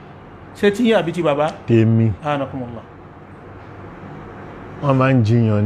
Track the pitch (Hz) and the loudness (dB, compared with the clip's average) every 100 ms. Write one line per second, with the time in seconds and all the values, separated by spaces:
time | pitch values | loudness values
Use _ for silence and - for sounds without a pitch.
0 | - - - - - - 208 202 233 214 | -20 -20 -20 -20 -20 -2 0 2 2 2
1 | 165 170 156 143 156 - - 117 110 113 | 0 0 0 2 0 -4 2 4 6 4
2 | 113 98 147 143 135 139 120 117 - - | 2 0 -4 -4 -4 -8 -10 -12 -16 -20
3 | - - - - - - - - - - | -20 -20 -20 -20 -20 -20 -20 -18 -18 -18
4 | - - - - - - - - 143 131 | -18 -16 -18 -18 -18 -16 -16 -4 0 4
5 | 131 131 107 120 113 104 | 4 4 4 4 4 2